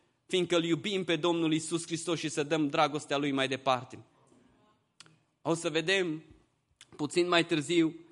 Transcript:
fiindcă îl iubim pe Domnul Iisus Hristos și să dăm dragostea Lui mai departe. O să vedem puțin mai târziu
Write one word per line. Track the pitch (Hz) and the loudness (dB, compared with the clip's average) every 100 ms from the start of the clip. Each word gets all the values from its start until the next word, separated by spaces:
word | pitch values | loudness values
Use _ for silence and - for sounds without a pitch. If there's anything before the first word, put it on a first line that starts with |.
| _ _ - | _ _ -2
fiindcă | 185 170 175 | 0 2 2
îl | |
iubim | 165 160 196 190 | 2 0 -2 -2
pe | 170 165 | 0 0
Domnul | 175 170 160 | 0 0 0
Iisus | 160 165 170 - | 0 -2 -6 -6
Hristos | 165 - 156 | -6 -4 -4
și | 156 | -4
să | 156 | -4
dăm | 147 160 147 | -2 0 0
dragostea | 160 147 147 - 139 | 2 0 0 -4 -2
Lui | 147 | 0
mai | 135 131 | 0 -2
departe. | 131 135 127 120 110 - _ _ _ _ _ _ _ _ - - _ _ _ | -2 0 -2 -4 -18 -20 _ _ _ _ _ _ _ _ -20 -20 _ _ _
O | 143 | -4
să | 165 170 | -2 0
vedem | 156 165 196 180 156 - - _ _ _ - - - | 0 2 2 0 -4 -10 -20 _ _ _ -20 -16 -8
puțin | 147 180 175 | -2 2 4
mai | 170 165 | 4 4
târziu | 165 139 175 160 156 - | 0 2 2 2 0 -18